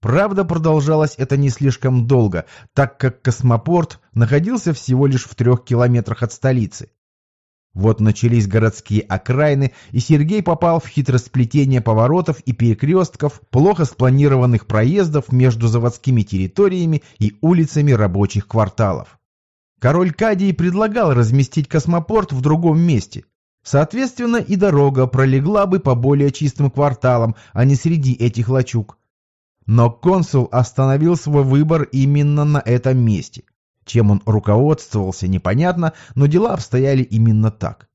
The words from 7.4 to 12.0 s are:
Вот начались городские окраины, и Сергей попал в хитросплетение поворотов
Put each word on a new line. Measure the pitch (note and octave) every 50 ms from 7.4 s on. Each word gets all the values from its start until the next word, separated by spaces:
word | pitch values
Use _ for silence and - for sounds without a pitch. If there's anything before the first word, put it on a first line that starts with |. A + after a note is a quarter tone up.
| _ _ _ _ _ _ _
Вот | F#2 F#2+ A2 A2 -
начались | G#2+ G#2+ G#2 - - A#2+ A#2+ A#2+ G#2+
городские | G2 F#2+ A2+ A2 A2 - - - - G2+ G#2+
окраины, | G#3 - - - - - B2+ C3 D3+ D3+ C#3+ C#3 C#3 C3 - - - - -
и | C3
Сергей | B2 - D#3 D3 D3 D#3 G3+ G#3+ F3
попал | F3+ E3+ - - E3+ E3 E3
в | - -
хитросплетение | - - C#3 - B2+ B2 - - _ C3 B2 A#2 - D3 C#3+ C3+ C3 B2+
поворотов | A2 A#2+ A2 A2